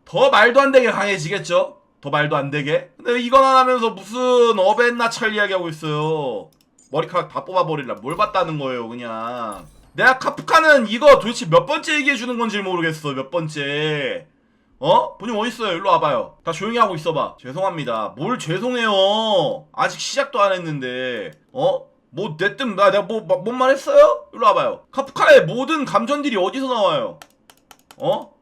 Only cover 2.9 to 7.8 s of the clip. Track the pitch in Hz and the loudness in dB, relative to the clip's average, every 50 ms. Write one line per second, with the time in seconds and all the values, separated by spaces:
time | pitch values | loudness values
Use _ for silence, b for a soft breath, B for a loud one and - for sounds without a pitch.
2.9 | _ _ - 240 240 254 240 240 262 269 269 269 262 262 262 254 254 247 226 220 | _ _ -4 -2 -2 -2 -2 4 4 4 6 6 6 4 4 4 2 0 0 -2
3.9 | 185 190 196 196 220 254 254 254 247 247 240 233 220 196 185 196 214 226 240 240 | -4 -6 -14 -12 -6 -2 0 2 4 4 4 4 4 2 2 2 4 4 2 0
4.9 | 240 240 233 214 - - 233 214 208 208 208 190 196 185 175 165 156 156 165 156 | 2 0 -4 -4 -4 -2 -4 -4 -2 0 -2 0 -2 -4 -4 -4 -8 -8 -8 -6
5.9 | 151 151 151 156 160 151 143 131 110 98 87 - _ _ _ _ _ _ _ _ | -4 -4 -2 -2 -4 -4 -4 -6 -6 -8 -10 -14 _ _ _ _ _ _ _ _
6.9 | 127 151 160 - 180 175 151 - - 147 - - 185 185 170 160 156 147 | -6 -6 -6 -2 -4 -6 -6 -4 -8 -10 -10 -4 -2 -2 0 0 -2 -6